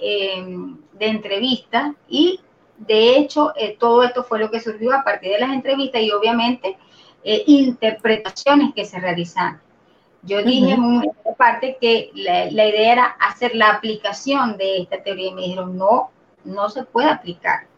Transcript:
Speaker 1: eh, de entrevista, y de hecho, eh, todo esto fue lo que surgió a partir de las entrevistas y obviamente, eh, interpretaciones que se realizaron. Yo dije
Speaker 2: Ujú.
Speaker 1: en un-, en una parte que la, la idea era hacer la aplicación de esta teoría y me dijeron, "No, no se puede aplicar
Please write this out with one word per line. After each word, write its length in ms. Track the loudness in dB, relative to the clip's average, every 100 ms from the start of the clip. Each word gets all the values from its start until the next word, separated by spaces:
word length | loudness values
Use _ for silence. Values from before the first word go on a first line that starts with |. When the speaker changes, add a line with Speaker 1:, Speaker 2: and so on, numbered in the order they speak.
Speaker 1:
eh, 440 | -4 -2 -4 -6 -10 -12 -12 -16 _ -6
de 60 | -4
entrevista, 880 | -4 -4 -4 -2 -2 -2 -4 -4 -8 _
y 320 | 0 2 0 _ _ _ _
de 400 | -2 4 6 4
hecho, 360 | 2 0 0 -2
eh, 180 | -8 -2
todo 240 | 2 4
esto 200 | 4 0
fue 160 | -4 -4
lo 120 | -2
que 80 | -4
surgió 340 | -8 -4 -2
a 100 | 0
partir 280 | 0 -4 -2
de 60 | -2
las 140 | -2
entrevistas 480 | -4 -2 -2 -2 -2
y 100 | -2
obviamente, 680 | 0 0 0 -2 -2 -6 -10 _ _ _ _
eh, 200 | -4 0 6
interpretaciones 1300 | 6 4 0 -2 0 0 0 -4 -2 4 4 4
que 120 | -2 -8
se 140 | -6
realizaron. 600 | -4 -4 -6 -6 -6 -6 _ _ _ _ _ _
Yo 200 | -4 0
dije 300 | 2 4 4
Speaker 2:
Ujú. 0 |
Speaker 1:
en 100 | 4
un-, 200 | 2 2
en 80 | 0 -4 -8
una 100 | 2
parte 400 | 2 2 -4 -2
que 320 | 0 0 -2
la, 380 | -8 -2 -2 0
la 160 | 2 2
idea 260 | 4 4
era 120 | 4 2 0
hacer 360 | -4 -2 -4 2
la 140 | 2
aplicación 840 | 2 -4 -6 -6 -6 -4 -2 -2 -2
de 220 | -2 -2
esta 180 | -4 -8
teoría 260 | -8 -8 -8
y 40 |
me 80 | -8
dijeron, 340 | -8 -8 -8 -2
"No, 340 | 2 2 0 _ _ _ -12
no 240 | -6 -6
se 140 | -6
puede 260 | -4 0 0
aplicar 580 | 0 -6 -8 -6 -6 -8